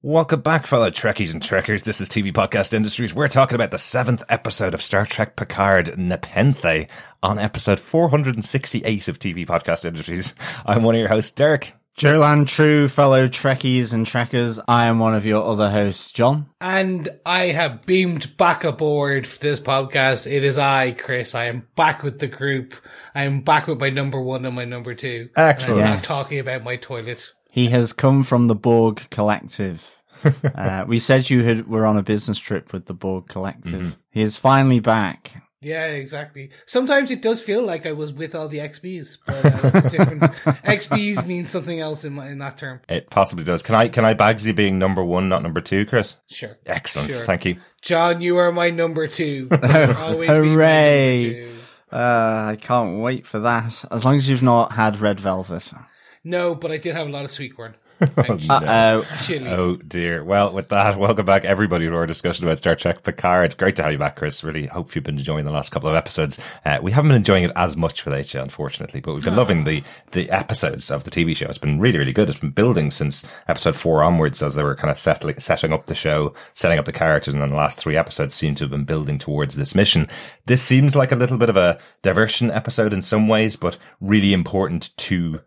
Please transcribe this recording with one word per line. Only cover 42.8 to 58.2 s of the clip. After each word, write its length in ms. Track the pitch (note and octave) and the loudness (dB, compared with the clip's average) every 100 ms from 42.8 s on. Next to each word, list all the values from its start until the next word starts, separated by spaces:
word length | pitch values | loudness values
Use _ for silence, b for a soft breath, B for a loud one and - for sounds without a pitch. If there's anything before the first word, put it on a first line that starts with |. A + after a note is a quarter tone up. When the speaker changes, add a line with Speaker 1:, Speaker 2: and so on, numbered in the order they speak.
| - | -6
Speaker 1:
It 220 | E2+ - | -6 -2
possibly 340 | - F#2+ F2 | 0 2 0
does. 180 | D#2 E2+ | -4 -4
Can 140 | - A2 | 2 4
I, 100 | A#2 | 4
can 180 | B2 | 4
I 100 | A2 | 2
bag 260 | A2+ G#2 A2 | 4 4 2
you 120 | A2 | -2
being 240 | G#2 G2+ F#2+ | 2 2 2
number 280 | F#2+ F#2+ | 0 0
one, 240 | F2+ F2+ F#2+ | 0 0 0
not 160 | F#2 | 0
number 160 | E2 D#2+ | -2 -6
two, 260 | - G2 G#2+ | -2 -2 0
Chris? 300 | B2 G#2 - _ | 0 -2 -10 _
Speaker 3:
Sure. 320 | - G#2+ - - | -16 -16 -16 -8
Speaker 1:
Excellent. 460 | - - D3 D3 | -6 -6 -6 -6
Speaker 3:
Sure. 120 | B2+ | -6
Speaker 1:
Thank 200 | A#2 F2 | -2 -2
you. 160 | F#2 F2+ b b | -2 -6 b b
Speaker 3:
John, 380 | - E3+ E3+ E3+ | -2 2 2 0
you 180 | F3 F3 | 0 2
are 120 | F3 | 2
my 200 | F3 F3 | 2 -2
number 360 | E3 E3 D#3+ D3+ | 0 -2 -2 -6
two. 400 | - D#3 C#3 B2+ | -4 -4 -4 0
Speaker 2:
<laughs> 40 | |
Speaker 3:
You'll 100 | D3+ | 2
always 640 | B2+ D#3 C#3 B2 D#3+ D#3+ E3 | 4 4 4 2 -2 -2 4
be 60 | |
my 40 | D#3 | 4
number 100 | D#3 | 6
Speaker 2:
Hooray. 680 | D#3 D#3+ D#3 D3+ C#3+ C3+ B2 | 6 6 6 6 6 4 2
Speaker 3:
two. 320 | A#2 A#2+ A#2+ A#2 A#2 B B | 0 -4 -12 -18 -20 B B
Speaker 2:
Uh, 540 | - A#2+ A#2 A2+ A2 G#2+ | -2 2 2 2 0 -4
I 80 | G#2+ | -6
can't 380 | - B2 A2 F#2+ | -2 0 0 -2
wait 220 | A#2 B2+ | -4 -4
for 140 | - A2 | -6 -4
that. 460 | A2+ A#2 A2+ - - | 0 0 -2 -10 -8
As 120 | A#2 | -2
long 120 | B2 C#3+ | 2 2
as 120 | C3+ | 2
you've 140 | C3 | 2
not 300 | B2+ A#2 - | 4 4 4
had 260 | A2 A2 G2+ | 2 0 2
red 220 | G#2+ G2 | -2 0
velvet. 500 | G2 F#2 F#2 F2+ - - - b b b | -2 -4 -6 -10 -12 -20 -20 b b b
Speaker 3:
No, 320 | D#3+ F3 F3 E3 | -8 -4 -2 -4
but 160 | E3 | -8
I 60 | D#3 | -8
did 180 | E3+ D#3+ | -6 -8
have 100 | D3 | -8
a 40 | |
lot 120 | C#3 | -8
of 80 | C#3 | -10
sweet 240 | - C3 | -10 -12
corn. 220 | - A2+ A2 | -14 -20 -20
Speaker 1:
<laughs> 40 | _ _ | _ _
Oh, 40 | D#3 | 0
Speaker 3:
Actually. 300 | - | 2